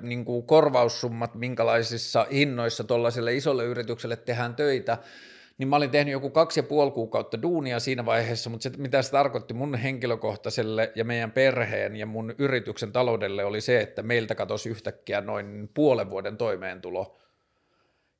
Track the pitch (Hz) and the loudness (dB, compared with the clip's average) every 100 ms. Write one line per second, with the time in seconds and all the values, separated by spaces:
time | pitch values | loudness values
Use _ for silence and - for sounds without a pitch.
0 | 120 120 117 120 117 156 147 127 117 - | -6 -6 -4 -4 6 6 8 6 4 2
1 | 123 117 117 110 123 120 117 117 113 117 | -4 -4 -6 -4 -4 2 4 4 0 -4
2 | - 117 107 139 147 120 117 - 107 120 | 0 2 2 2 2 0 -2 -4 0 2
3 | 117 120 117 123 156 131 120 120 113 120 | 2 0 0 0 0 0 0 -4 -6 -6
4 | 151 117 - 120 120 120 147 131 - 117 | -6 -6 -4 -2 -2 0 0 0 0 -4
5 | - - - - - - 135 147 139 147 | -6 -20 -20 -20 -20 -6 0 2 4 2
6 | 143 135 135 160 165 160 135 147 139 123 | 2 -2 2 4 4 2 0 2 2 2
7 | 113 110 110 113 160 165 135 120 135 127 | -2 -4 -4 -4 -2 -2 -2 -2 -2 -2
8 | 113 113 117 117 117 113 131 135 139 135 | 2 2 0 -4 -6 -8 -8 -6 0 0
9 | 127 139 139 123 - 117 143 123 135 131 | 2 2 2 0 -6 -6 -4 -2 -2 -2
10 | 120 113 107 98 113 123 110 110 110 110 | -2 -2 -4 -4 -4 -2 0 0 0 0
11 | 113 117 113 131 131 123 120 104 101 107 | -2 -2 0 4 4 4 0 -2 -4 -4
12 | 107 110 110 - 139 127 107 104 110 123 | -6 -6 -6 -2 0 0 -2 -6 -2 0
13 | 123 110 101 101 101 107 - 123 104 - | 2 0 -2 -2 -2 -2 2 2 2 -4
14 | 107 120 110 110 - 107 110 107 - - | 0 0 0 -2 -4 -4 -6 -8 -10 -10
15 | - 101 101 104 101 104 104 - 151 117 | -4 -4 -4 -6 -8 -12 -6 2 4 4
16 | 95 98 98 107 117 92 92 92 90 92 | 0 -6 -6 -2 -2 -2 -6 -10 -6 -6
17 | 98 _ _ _ _ _ _ _ _ _ | -6 _ _ _ _ _ _ _ _ _
18 | _ | _